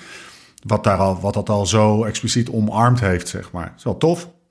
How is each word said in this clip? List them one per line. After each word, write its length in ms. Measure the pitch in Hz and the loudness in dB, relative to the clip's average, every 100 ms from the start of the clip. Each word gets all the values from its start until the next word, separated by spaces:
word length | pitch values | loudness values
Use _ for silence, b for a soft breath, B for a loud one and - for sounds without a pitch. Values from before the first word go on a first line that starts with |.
| B B B B B B 104 | B B B B B B -2
wat 160 | 107 | 0
daar 140 | 107 92 | 2 2
al, 220 | 95 92 | 2 0
wat 140 | 98 | -4
dat 160 | 104 101 | -4 -2
al 160 | 104 95 | -2 2
zo 380 | 110 107 107 | 4 4 4
expliciet 460 | 110 - 110 120 117 | 0 -4 -2 -2 -2
omarmd 500 | 113 107 104 120 123 | -2 -2 2 4 4
heeft, 280 | 101 90 - | 2 0 -4
zeg 240 | - - | -10 -10
maar. 220 | 87 82 - | -10 -12 -8
Is 60 | |
wel 140 | 123 98 | -6 -2
tof. 380 | 160 170 - _ _ | 0 -2 -6 _ _